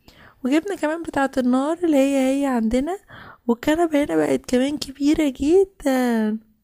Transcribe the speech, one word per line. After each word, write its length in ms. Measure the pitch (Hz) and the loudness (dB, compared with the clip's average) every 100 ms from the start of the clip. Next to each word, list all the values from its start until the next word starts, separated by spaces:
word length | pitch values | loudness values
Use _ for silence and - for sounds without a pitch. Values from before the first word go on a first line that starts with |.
| _ _ - _ | _ _ -20 _
وجبنا 320 | 247 302 403 349 | -2 -2 -2 -4
كمان 260 | 302 330 | -4 -4
بتاعة 280 | 320 - 269 269 | -4 -2 -2 0
النار 400 | 247 262 277 339 | 0 0 0 -2
اللي 120 | 349 285 | 2 4
هي 460 | 269 277 262 277 | 4 2 0 0
هي 40 | 277 | 0
عندنا، 520 | 247 220 247 294 392 - - - - - | 0 0 0 -2 -6 -10 -20 -20 -10 -2
والكنبة 580 | 233 - 311 339 294 | -2 0 0 2 0
هنا 120 | 294 320 | 0 0
بقت 300 | 302 262 - | 2 0 0
كمان 320 | 247 269 302 | 0 0 -2
كبيرة 560 | - 262 285 320 302 254 | -8 -2 0 2 0 0
جدًا. 1000 | 277 370 392 _ 277 262 247 226 214 220 - _ | 2 4 2 _ -2 0 0 0 0 -4 -8 _